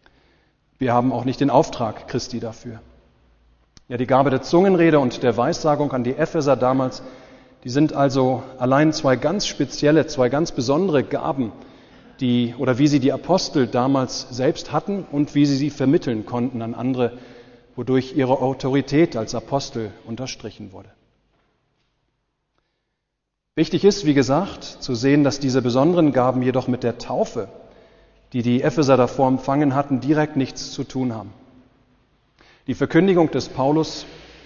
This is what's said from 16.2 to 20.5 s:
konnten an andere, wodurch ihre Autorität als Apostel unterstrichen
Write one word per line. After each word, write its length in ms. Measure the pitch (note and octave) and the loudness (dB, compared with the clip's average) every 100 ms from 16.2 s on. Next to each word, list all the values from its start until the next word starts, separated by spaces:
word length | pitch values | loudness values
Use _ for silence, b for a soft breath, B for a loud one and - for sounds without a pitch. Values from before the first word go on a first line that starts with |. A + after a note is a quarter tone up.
konnten 380 | G#2 B2 B2+ A#2+ | -4 -4 -4 -4
an 120 | A2+ | -8
andere, 440 | A#2+ B2+ B2+ A#2+ - B B B B B | -6 -4 -2 -2 -4 B B B B B
wodurch 400 | - A#2 C3 B2+ D#3 | -10 0 0 0 -2
ihre 240 | B2+ B2 | 0 2
Autorität 760 | B2+ C3 C3+ C#3 C3+ C#3 E3 A#2+ | 0 -2 -2 -2 0 2 2 0
als 180 | G#2+ | -6
Apostel 580 | A#2 - C#3 - A#2 G#2+ - G#2+ | -8 -4 -6 -6 -8 -8 -10 -14
unterstrichen 680 | A2+ B2+ - A2 | -12 -10 -12 -14